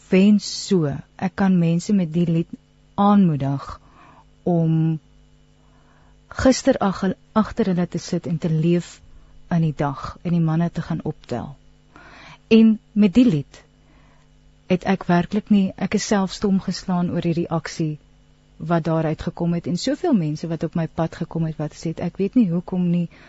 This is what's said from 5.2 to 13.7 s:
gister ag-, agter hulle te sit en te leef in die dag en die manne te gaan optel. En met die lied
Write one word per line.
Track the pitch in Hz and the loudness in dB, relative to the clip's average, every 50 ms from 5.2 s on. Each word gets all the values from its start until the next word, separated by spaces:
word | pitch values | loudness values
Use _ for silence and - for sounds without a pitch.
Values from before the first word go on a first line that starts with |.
| _ _ _ _ _ _ _ _ _ _ _ _ _ _ _ _ _ _ _ _ _ - | _ _ _ _ _ _ _ _ _ _ _ _ _ _ _ _ _ _ _ _ _ -18
gister | - - - 262 254 - - 277 247 - | -6 0 4 4 4 4 2 0 0 2
ag-, | - 196 180 - - 190 - - _ _ - | 0 -2 -2 -2 -4 -4 -4 -6 _ _ -2
agter | 220 208 - - - 226 | -2 -2 0 0 -4 -2
hulle | 196 185 170 180 | 0 0 -2 -2
te | 170 - 175 | -2 -4 -8
sit | - - - 170 - | -8 -4 -6 -6 -4
en | - 170 156 | -4 -6 -4
te | - 175 | -2 -2
leef | 160 156 160 170 175 175 170 - - - - - - - - - - - - - | 0 0 2 2 2 0 -2 -6 -14 -20 -20 -20 -20 -20 -20 -20 -20 -18 -8 -4
in | 175 170 165 | 0 0 0
die | 160 147 | 0 0
dag | - 156 143 139 - - - - - - | -2 -4 -4 -4 -6 -10 -12 -12 -8 -6
en | 175 170 | -2 0
die | 170 | 0
manne | 165 160 160 165 175 170 | 2 2 0 0 0 -2
te | - 170 160 | -2 -6 -6
gaan | - 170 160 - | -6 -6 -6 -6
optel. | - - _ - - - - - 147 139 - _ - _ _ _ _ - - - - - - - - - - _ - | -8 -10 _ -10 -10 -8 -8 -8 -10 -14 -18 _ -20 _ _ _ _ -20 -20 -20 -20 -20 -20 -20 -20 -20 -10 _ 4
En | 226 220 226 220 220 214 _ _ - | 6 6 6 6 4 2 _ _ 0
met | 208 208 208 170 | 2 2 4 6
die | 240 262 | 4 4
lied | 240 165 147 139 _ - - - _ | 4 4 0 -2 _ -14 -20 -20 _